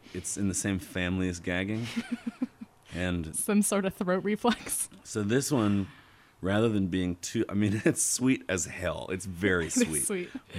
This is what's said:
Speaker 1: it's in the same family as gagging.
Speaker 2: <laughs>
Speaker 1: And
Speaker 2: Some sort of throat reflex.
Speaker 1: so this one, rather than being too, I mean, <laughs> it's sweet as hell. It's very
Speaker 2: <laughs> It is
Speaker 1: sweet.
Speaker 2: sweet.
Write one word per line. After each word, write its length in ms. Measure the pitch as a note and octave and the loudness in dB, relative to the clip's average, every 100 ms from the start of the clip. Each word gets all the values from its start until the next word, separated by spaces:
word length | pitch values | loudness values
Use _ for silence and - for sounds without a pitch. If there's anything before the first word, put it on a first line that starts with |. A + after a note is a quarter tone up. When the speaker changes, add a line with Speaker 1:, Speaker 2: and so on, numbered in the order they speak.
| - F2+ | -12 -10
Speaker 1:
it's 200 | - - | -6 -2
in 120 | G2+ | -2
the 80 | F2 | 0
same 240 | G#2 F#2+ | 0 -2
family 500 | - F#2 F2+ F#2 F#2 | -2 -2 0 0 0
as 100 | F2 | -2
gagging. 480 | F2+ F2+ G2 A2 A#2 | -4 -2 -2 -4 -4
Speaker 2:
<laughs> 60 | A#3 - A#3+ A#3 - B3+ - - _ - F2 | -6 -6 -6 -8 -6 -8 -8 -20 _ -10 -4
Speaker 1:
And 400 | F2+ F2 D#2 - | 0 0 -2 -4
Speaker 2:
Some 280 | - G#3 | 2 2
sort 220 | G3+ G3+ F#3+ | 4 2 0
of 100 | - | -2
throat 280 | F3+ F#3 | 0 0
reflex. 640 | F#3 G#3+ A#3+ A3+ - - - - | 0 2 2 2 -2 -6 -6 -10
Speaker 1:
so 200 | - A2 | -8 -2
this 280 | G2+ B2+ C3+ | 2 2 4
one, 360 | C#3 G#2 G2+ F#2+ - - - - _ | 4 4 2 0 -8 -20 -20 -20 _
rather 280 | F2+ G#2 A2+ | 0 4 4
than 200 | G#2 F#2+ | 2 2
being 260 | F#2 F2+ F2 | 0 0 -2
too, 200 | - A2+ - | -4 -2 0
I 60 | G2+ | 2
mean, 260 | G#2 G#2+ | 2 4
<laughs> 40 | D#3+ | 2
it's 180 | - | 2
sweet 400 | - - B2+ C3 - | 0 2 2 2 0
as 180 | F#2 D#2 | -2 -4
hell. 420 | - F2 D#2 - | -4 -4 -4 -4
It's 140 | F#2+ F#2+ | -6 -6
very 400 | F2 G2+ F2+ D#2+ | 0 2 4 2
Speaker 2:
<laughs> 20 | |
It 100 | B3+ | 2
is 100 | A3+ | 0
Speaker 1:
sweet. 160 | D2+ - | 0 -2
Speaker 2:
sweet. 240 | F#3+ F3+ - - | -4 -6 -12 -12